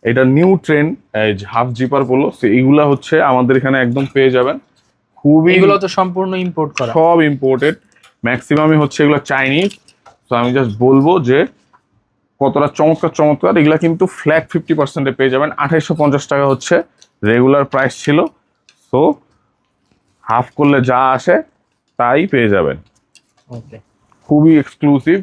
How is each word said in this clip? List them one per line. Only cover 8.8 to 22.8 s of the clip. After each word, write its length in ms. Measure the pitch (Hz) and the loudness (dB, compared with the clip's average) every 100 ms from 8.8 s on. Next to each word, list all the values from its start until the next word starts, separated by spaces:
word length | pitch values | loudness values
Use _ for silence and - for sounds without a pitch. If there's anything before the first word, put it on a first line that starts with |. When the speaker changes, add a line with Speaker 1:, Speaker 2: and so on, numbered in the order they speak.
Speaker 1:
হচ্ছে 180 | 143 - | 0 0
এগুলো 160 | 147 147 - | 0 0 -2
চাইনিজ। 400 | 135 135 143 196 - _ _ - _ _ | -4 -2 -2 -2 -6 _ _ -20 _ _
তো 40 | 120 | -2
আমি 100 | 120 127 | 0 -2
just 140 | 127 104 123 | -2 0 2
বলবো 260 | 135 143 185 123 | 4 2 0 2
যে 100 | 135 262 _ _ _ _ _ _ _ _ _ | 0 0 _ _ _ _ _ _ _ _ _
কতটা 260 | 139 139 147 - | -2 0 -4 0
চমৎকার 340 | 156 160 165 - | 0 0 -4 0
চমৎকার, 340 | 151 147 180 190 | 0 0 0 2
এগুলা 160 | 151 156 165 | 2 2 0
কিন্তু 180 | 165 185 - | -2 -4 -4
ফ্ল্যাট 260 | - 160 - | -2 -2 -2
ফিফটি 220 | 170 - 156 | -8 -4 -4
পার্সেন্টে 320 | 139 - 135 - | -2 -2 -6 -2
পেয়ে 140 | 135 | -2
যাবেন। 160 | 131 147 - | 0 -4 -4
আঠাইশশো 300 | 143 160 147 160 | -2 -2 -2 -2
পঞ্চাশ 220 | 151 143 - | 0 -2 -2
টাকা 140 | 143 139 | -2 0
হচ্ছে 240 | 135 - 175 339 _ _ _ 104 | -2 0 -2 -2 _ _ _ 0
রেগুলার 360 | 117 127 143 135 | 2 4 2 0
প্রাইস 200 | 135 135 - | -2 -4 -4
ছিল, 140 | - 147 320 _ _ _ _ _ _ | -2 0 -2 _ _ _ _ _ _
so 100 | 127 160 285 _ _ _ _ _ _ _ _ _ _ - | 0 0 -2 _ _ _ _ _ _ _ _ _ _ -4
হাফ 180 | 113 123 - | -4 -4 -2
করলে 200 | 143 143 123 | 0 2 0
যা 100 | 127 131 131 | 0 0 -2
আসে 180 | - 240 311 _ _ _ _ _ | 0 -2 -2 _ _ _ _ _
তাই 220 | 120 139 190 | -2 0 0
পেয়ে 160 | 135 117 | 0 0
যাবেন। 240 | 101 78 69 | 0 -2 -6